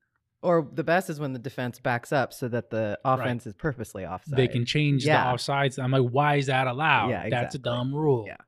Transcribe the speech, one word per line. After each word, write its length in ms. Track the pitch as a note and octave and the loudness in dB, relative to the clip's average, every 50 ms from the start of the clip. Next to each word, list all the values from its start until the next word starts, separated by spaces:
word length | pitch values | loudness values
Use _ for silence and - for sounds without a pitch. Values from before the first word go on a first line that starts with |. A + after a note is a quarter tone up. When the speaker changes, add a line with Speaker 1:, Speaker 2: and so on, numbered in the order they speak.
| _ _ _ _ _ _ _ _ - | _ _ _ _ _ _ _ _ 0
Speaker 1:
Or 260 | F3 E3+ E3 D3+ - B2+ | 2 2 2 2 0 -6
the 100 | C#3+ D3+ | -4 0
best 260 | D#3+ E3 F#3 F#3 F3+ | 2 0 0 0 -2
is 100 | D#3 D3 | -6 -6
when 120 | D3+ C#3 C3 | -6 -6 -6
the 60 | B2 | -6
defense 400 | A2+ C3+ - - B2+ B2 A#2 - | -8 -10 -8 -6 -6 -6 -6 -4
backs 320 | - C#3 A#2+ A#2 - - | -2 -2 -2 -2 -2 0
up 220 | D#3 C#3 A#2+ - - | 0 0 0 0 -4
so 160 | - C3+ A#2+ | -6 -6 -4
that 220 | A#2 A#2 - - | -2 -4 -4 -4
the 280 | - A2 A2 G#2 G2+ - - | -2 -2 -2 -2 -4 -2 0
Speaker 2:
Right. 160 | C3 C3 B2 | 0 0 2
Speaker 1:
offense 260 | - B2+ B2 A#2 - | 0 -2 -2 -4 -6
is 80 | A2+ G2 | -10 -12
purposely 500 | - - D#3+ A#2+ - A2 - - G2+ F#2 | -6 -4 -4 -4 -4 -8 -10 -10 -10 -8
offside. 320 | D#2+ F#2 - - D#3+ C#3 | -8 -8 -10 -8 -2 2
Speaker 2:
They 120 | C3 B2+ A#2+ | 2 2 2
can 180 | - B2 A#2+ | 2 -2 -2
change 400 | - - D3+ D3+ D3 C#3+ C3 B2 | 0 0 2 2 4 2 2 4
Speaker 1:
Yeah. 160 | D3 D3+ C3 - B2+ | 4 4 4 4 2
Speaker 2:
the 60 | B2 | 0
offsides. 440 | A#2+ - - C#3 C#3 C#3 C3+ B2 - | -2 -2 -2 0 0 0 0 0 -2
I'm 120 | C3 B2+ C3+ | -2 2 2
like, 180 | C3+ B2+ A#2+ | 2 2 2
"Why 280 | A#2 C#3 D3 D3 D3 D3 | 2 2 2 4 2 2
is 80 | C3+ | 2
that 200 | C3+ C3 C3 C3 | 2 0 2 0
allowed? 440 | C3 A#2+ C3 D#3 D#3 C#3+ A#2+ G#2 B2 | 0 -2 0 2 4 4 4 4 2
Speaker 1:
Yeah, 180 | A#2 F2+ - A2 | -2 -2 -2 -2
Speaker 2:
That's 240 | B2+ B2 A#2 - - | -2 -2 -2 -4 -6
a 40 | C3+ | -6
Speaker 1:
exactly. 20 | |
Speaker 2:
dumb 340 | B2 B2 A#2+ B2 B2 C3 C#3 | -4 -4 -2 -2 -2 -2 -2
rule." 300 | D3 D#3 D3+ C3+ A#2 G#2 | 0 4 4 4 2 0
Speaker 1:
Yeah. 120 | F2+ - - - | -6 -12 -14 -18